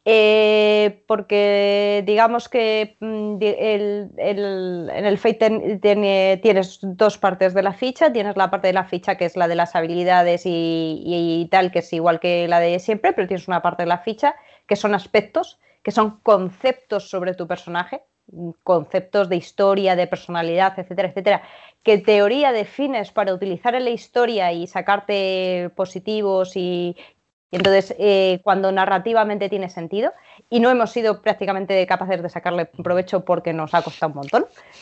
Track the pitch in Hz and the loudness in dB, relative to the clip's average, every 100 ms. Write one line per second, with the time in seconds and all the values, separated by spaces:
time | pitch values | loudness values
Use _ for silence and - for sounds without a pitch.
0 | 208 220 214 214 214 214 214 214 208 208 | 2 4 6 4 4 4 4 4 2 -2
1 | - 214 190 208 202 202 202 202 208 208 | -4 -4 0 2 2 2 2 2 2 0
2 | 196 214 226 240 - 247 220 214 214 _ | 2 4 4 2 -2 -2 0 0 -2 _
3 | 220 214 214 202 208 - 220 208 208 208 | -8 -6 -6 -2 -2 0 0 0 -2 -4
4 | 196 - 175 202 202 190 185 175 160 - | -8 -4 -4 -2 -4 -4 -6 -6 -6 -4
5 | 208 202 233 226 220 220 - 202 208 208 | -2 0 0 2 2 2 -2 0 2 2
6 | 202 196 190 190 220 190 185 - 196 180 | 2 2 2 2 2 2 0 -6 -10 0
7 | 214 - 196 185 190 185 190 180 254 254 | 2 2 -2 2 0 2 -2 -2 -6 2
8 | 320 233 202 196 185 196 190 190 185 180 | 2 2 -2 0 0 0 0 0 -2 -4
9 | 202 185 170 185 170 170 170 175 165 175 | -4 -2 -2 0 0 0 0 -2 -2 -2
10 | 175 180 175 175 185 170 165 165 160 156 | 4 4 4 2 0 -2 0 -2 -4 -6
11 | - 175 170 165 165 190 185 180 170 165 | -4 -2 0 -2 2 2 2 -2 -4 -2
12 | 170 165 180 175 170 170 170 180 180 214 | 0 0 0 0 2 2 2 0 -2 -2
13 | 359 349 185 185 175 175 175 165 170 175 | 0 -2 -4 -6 -4 -2 -2 -2 -2 -2
14 | - 214 277 - _ _ - 202 208 202 | -4 -2 -2 -2 _ _ -4 -2 0 -2
15 | - 214 208 320 370 _ _ _ - 202 | 0 0 0 -4 -6 _ _ _ -2 0
16 | 220 214 240 202 185 185 262 254 _ 202 | 0 0 2 2 2 -4 -4 -4 _ -8
17 | - 190 180 185 165 175 - 175 180 277 | -6 -6 -6 -6 -8 -8 -6 -8 -6 -12
18 | - _ _ 170 170 - - 170 147 190 | -16 _ _ -14 -12 -6 0 0 0 -6
19 | 185 208 185 175 - - 196 196 196 180 | -2 -2 0 -2 -4 0 2 2 2 0
20 | 175 180 - 175 165 170 190 190 185 180 | -2 -6 -6 -6 -2 0 0 -2 -6 -4
21 | 190 196 190 190 - - - _ - 208 | -4 0 0 0 -2 -20 -20 _ 2 4
22 | 214 208 202 262 285 233 208 - 277 240 | 4 4 4 2 0 0 -4 -4 -4 -4
23 | 190 - 196 180 196 170 240 240 247 233 | -4 -4 -2 -4 -6 -4 -2 -2 -2 -6
24 | - 247 240 220 180 170 180 185 180 202 | -4 0 0 0 -2 -2 -6 -4 -2 -2
25 | 202 202 190 185 185 180 175 - 185 185 | 0 -2 0 -2 -2 -4 -4 -6 -8 -6
26 | 190 214 202 190 185 190 180 180 175 175 | -6 -2 0 0 -2 -4 -4 -4 -4 -8
27 | - _ _ _ _ 180 196 196 190 - | -18 _ _ _ _ -2 2 2 2 0
28 | 202 196 190 180 208 190 190 190 190 190 | 2 4 2 0 0 0 0 0 0 0
29 | 208 226 214 208 196 196 185 180 165 196 | 0 0 0 -2 -4 -6 -6 -10 -8 -4
30 | 277 - _ - _ 233 240 254 220 240 | -4 -6 _ -20 _ 2 4 2 0 0
31 | 220 208 220 208 196 190 196 190 180 185 | -2 0 -2 -2 -4 -4 0 0 2 -2
32 | 185 180 170 170 180 175 165 - 175 180 | -2 -4 -6 -6 -4 -4 -6 -6 -2 -2
33 | 185 190 185 175 175 160 156 175 160 - | -2 -4 -2 -2 -2 -6 -2 -2 -2 -6
34 | 160 143 139 240 440 - - - | -6 -6 -2 -2 -2 -10 -20 -20